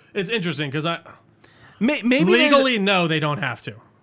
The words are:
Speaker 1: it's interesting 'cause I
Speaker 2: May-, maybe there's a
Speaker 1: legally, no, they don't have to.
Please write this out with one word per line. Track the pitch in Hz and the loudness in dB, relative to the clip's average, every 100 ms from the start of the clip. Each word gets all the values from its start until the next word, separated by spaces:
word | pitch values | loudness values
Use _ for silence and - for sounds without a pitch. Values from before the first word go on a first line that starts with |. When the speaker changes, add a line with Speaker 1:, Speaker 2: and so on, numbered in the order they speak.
| _ | _
Speaker 1:
it's | 208 185 | -8 -4
interesting | 226 170 143 147 | -4 -4 -4 -4
'cause | 151 160 | -4 -4
I | 165 - - _ _ - _ - - | -6 -10 -20 _ _ -20 _ -18 -4
Speaker 2:
May-, | 226 302 | -2 0
maybe | 233 254 190 | 0 2 4
there's | 240 | 4
a | 277 285 | 6 4
Speaker 1:
legally, | 269 233 | 4 0
no, | 196 190 170 | 0 0 0
they | 160 | 0
don't | 151 143 | -2 -4
have | 131 113 | -6 -8
to. | - 101 - _ | -12 -16 -20 _